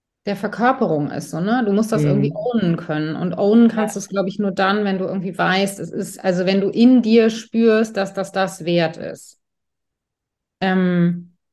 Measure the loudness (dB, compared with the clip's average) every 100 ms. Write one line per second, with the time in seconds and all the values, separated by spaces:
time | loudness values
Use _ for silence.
0 | _ _ -8 -6 -6 0 0 2 0 0
1 | -2 -6 -8 -6 -2 0 0 0 0 0
2 | 2 2 0 -2 -4 0 0 -2 -4 -4
3 | -4 -4 -4 -2 4 6 6 4 -4 -4
4 | -8 -4 -4 -2 -4 0 0 0 0 -2
5 | -4 -6 -6 -2 0 2 0 -4 -10 -8
6 | -10 -6 -2 -2 0 0 0 4 6 6
7 | 6 4 4 0 -6 2 4 4 0 -2
8 | -6 -4 -6 -2 -4 -4 -2 0 0 -2
9 | -12 -14 -18 _ _ _ _ _ _ _
10 | _ _ _ _ _ -6 -2 0 2 2
11 | 2 0 -8 _ _